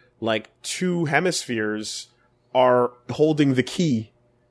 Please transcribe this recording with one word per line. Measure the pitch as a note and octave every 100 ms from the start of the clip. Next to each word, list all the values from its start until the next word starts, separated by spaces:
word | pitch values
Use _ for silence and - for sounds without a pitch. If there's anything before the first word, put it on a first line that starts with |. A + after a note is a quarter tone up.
| _ -
like, | A2 A2 - _
two | - - F#3 F3 D3+
hemispheres | D3 F3+ - - A#2 G#2+ G#2+ G#2+ - - _ _ _ _
are | C3 B2+ B2 B2 - -
holding | B2+ D#3 D3+ C#3+
the | B2+
key | B2+ - E3+ A#2 A2+ _ _ _ _